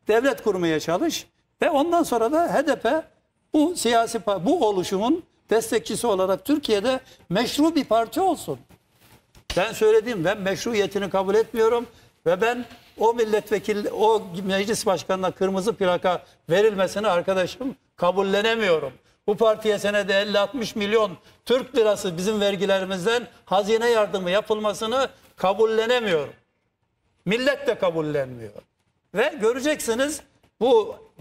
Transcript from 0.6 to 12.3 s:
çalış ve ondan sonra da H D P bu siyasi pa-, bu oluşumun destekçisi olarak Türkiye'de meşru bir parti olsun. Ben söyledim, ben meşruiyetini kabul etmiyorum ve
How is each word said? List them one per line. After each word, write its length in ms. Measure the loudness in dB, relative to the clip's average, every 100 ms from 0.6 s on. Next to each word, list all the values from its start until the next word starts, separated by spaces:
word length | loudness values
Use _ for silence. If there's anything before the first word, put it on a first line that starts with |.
| 0 0
çalış 460 | 0 0 -2 -4 -10 _ _ _
ve 80 | 2
ondan 320 | 2 2 2
sonra 300 | 2 0 2
da 220 | 2 2
H 120 | 2 0
D 120 | 0
P 240 | 0 -2 -4 _ _ _ _
bu 220 | 0 0 0
siyasi 420 | 0 2 0 -2
pa-, 260 | -4 -2
bu 220 | 0 2 2
oluşumun 540 | 0 -2 -2 0 -2 -4 _ _
destekçisi 560 | 0 0 -4 -4 -4 0
olarak 380 | 0 0 -2
Türkiye'de 560 | 0 -2 0 0 0 -4 -6 -20 -4
meşru 460 | -2 0 2 2
bir 100 | 2
parti 360 | 0 0 0 0
olsun. 380 | 0 -2 -6 -10 -14 -20 _ _ _ -20 _ -20 -4 -2
Ben 160 | -2
söyledim, 520 | 2 4 4 2 -2
ben 160 | -2 -2
meşruiyetini 680 | -4 -4 -2 -2 0 -2 -2
kabul 240 | -2 2
etmiyorum 520 | 0 0 2 2 2 -2 -14 _ _
ve 140 | -2